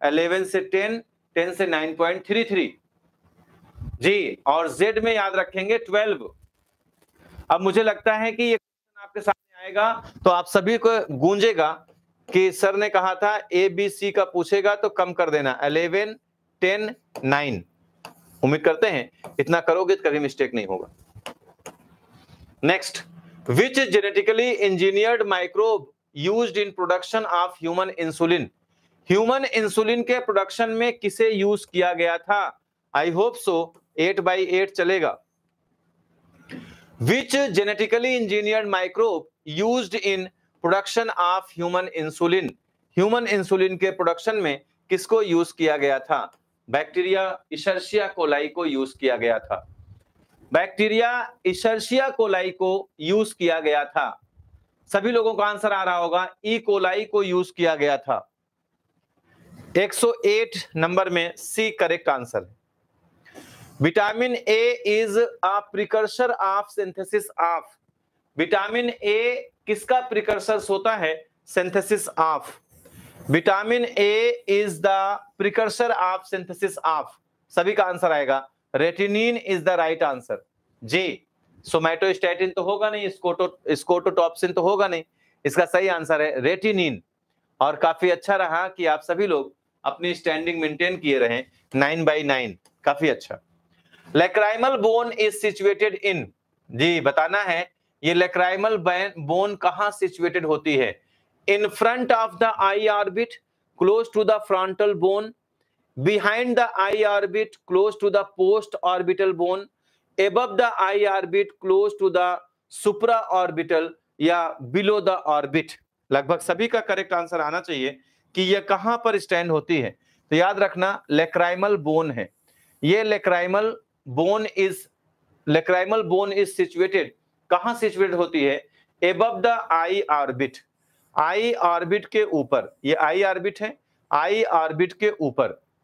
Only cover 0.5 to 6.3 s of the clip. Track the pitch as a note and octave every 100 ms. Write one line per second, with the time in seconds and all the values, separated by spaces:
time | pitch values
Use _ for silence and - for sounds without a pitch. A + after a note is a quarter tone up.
0.5 | F#3+ F#3+ F#3+ G#3 A3+ - _ _ E3+ F3
1.5 | F3+ F3+ D#3 D#3+ D#3+ E3+ F#3 - G#3+ A3+
2.5 | G3 B2+ - _ _ _ _ _ _ _
3.5 | _ _ - - - D#3+ G3+ C3 - -
4.5 | D#3 D4 - G#3 A3 A3+ A3 G3 F#3+ F#3
5.5 | F#3+ G3 A3+ G#3 G#3 G#3+ D#3+ G2+